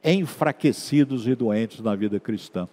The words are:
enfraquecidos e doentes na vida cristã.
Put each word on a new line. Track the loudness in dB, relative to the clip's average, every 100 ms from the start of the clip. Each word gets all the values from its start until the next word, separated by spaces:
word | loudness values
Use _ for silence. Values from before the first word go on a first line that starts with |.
enfraquecidos | 2 2 0 -2 -2 2 0 0 0 2 2 0 -2
e |
doentes | 0 0 0 -2 -4
na | -4 -2
vida | -2 -2
cristã. | -4 -8 -6 -8 -8